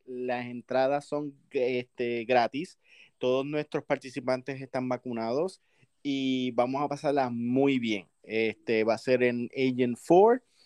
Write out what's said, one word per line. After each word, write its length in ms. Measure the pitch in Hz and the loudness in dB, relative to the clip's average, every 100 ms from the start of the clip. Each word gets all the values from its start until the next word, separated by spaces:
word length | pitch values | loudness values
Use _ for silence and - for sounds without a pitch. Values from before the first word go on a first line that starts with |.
| - | -14
Las 400 | 123 123 123 120 | -8 -4 -4 -6
entradas 580 | 120 - 127 131 143 - | -10 -4 0 2 0 -2
son, 280 | 147 151 139 _ | -6 -6 -10 _
este, 720 | 139 123 123 120 - 120 117 | -2 0 0 -4 -4 -2 -2
gratis. 540 | 113 123 110 135 180 - _ - - - | 2 2 2 -2 -8 -12 _ -20 -20 -4
Todos 280 | 127 131 139 | 0 0 0
nuestros 380 | 151 147 151 | -4 -4 -6
participantes 760 | - 139 135 139 127 127 127 135 | -2 -4 -4 -8 -2 -2 -4 -10
están 280 | 135 131 127 | -6 -4 -4
vacunados 720 | 123 127 117 113 127 185 - _ _ _ _ | -4 -6 -6 -2 -2 -4 -8 _ _ _ _
y 480 | 143 135 135 131 127 | -4 -2 0 0 -2
vamos 300 | 120 123 135 | 0 0 0
a 60 | 143 | -4
pasarla 420 | 143 151 143 127 | -4 -2 0 0
muy 480 | 120 120 127 139 135 | -2 0 2 4 2
bien. 300 | 117 104 85 _ | 0 -4 -6 _
Este, 580 | - 110 113 104 - 113 | -6 -2 0 -2 -2 0
va 120 | 110 | 2
a 40 | 110 | 0
ser 240 | - 127 | 2 2
en 260 | 123 120 123 - | 2 0 -6 -2
Agent 400 | 131 127 123 120 | 0 2 0 0
Four. 440 | - 170 214 254 _ _ | 4 6 6 4 _ _